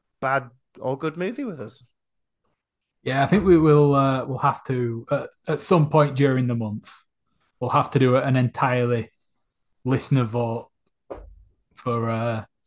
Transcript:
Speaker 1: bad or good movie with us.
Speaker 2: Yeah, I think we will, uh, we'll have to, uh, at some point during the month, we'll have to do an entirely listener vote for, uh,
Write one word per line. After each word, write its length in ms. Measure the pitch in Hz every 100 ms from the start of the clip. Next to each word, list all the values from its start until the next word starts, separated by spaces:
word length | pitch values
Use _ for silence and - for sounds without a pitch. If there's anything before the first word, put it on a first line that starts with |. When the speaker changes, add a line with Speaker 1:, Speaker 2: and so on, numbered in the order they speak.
| _ -
Speaker 1:
bad 300 | 135 135 123 _ _ -
or 160 | 123 139
good 180 | 156 160
movie 280 | 185 240
with 160 | 254 147
us. 240 | 110 - _ _ _ _ _ _ _ _ _ _ _ _
Speaker 2:
Yeah, 200 | 127 135
I 40 | 135
think 180 | 202
we 140 | 190 170
will, 360 | 156 147 147
uh, 300 | 139 135 131
we'll 140 | 123 127
have 240 | 143 -
to, 420 | - 127 120 117 -
uh, 160 | 143 131 _ -
at 100 | 147
some 280 | - 180 147
point 260 | 156 143 131
during 300 | 139 127 123
the 80 | 120
month, 360 | 107 107 - - _ _ _ _ _ -
we'll 120 | 120
have 200 | 143 -
to 80 | 135
do 160 | 127 131
an 200 | 139 131
entirely 760 | 123 - 139 123 120 120 107 _ _ _ _ _ _ _
listener 400 | 127 131 - 135
vote 440 | 113 120 117 117 - _ _ _ - - - - _ _ _
for, 360 | - 123 117 113
uh, 340 | 110 117 110 - _